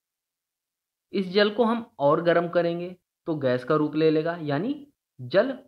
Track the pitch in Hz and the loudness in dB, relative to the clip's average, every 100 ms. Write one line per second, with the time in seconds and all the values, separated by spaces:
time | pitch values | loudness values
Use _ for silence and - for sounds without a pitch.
0 | _ _ _ _ _ _ _ _ _ _ | _ _ _ _ _ _ _ _ _ _
1 | _ 202 185 202 202 208 226 233 233 - | _ -6 -2 0 2 2 0 0 -6 0
2 | 143 160 170 170 170 175 170 170 175 180 | 2 2 2 2 2 0 0 -2 -8 -14
3 | _ _ - 160 127 123 127 156 151 151 | _ _ -6 -2 0 0 0 0 0 2
4 | 160 156 160 175 147 143 233 285 - _ | 2 2 -2 -4 -4 -2 -4 -6 -12 _
5 | _ - 123 180 262 254 | _ -18 -2 0 2 -2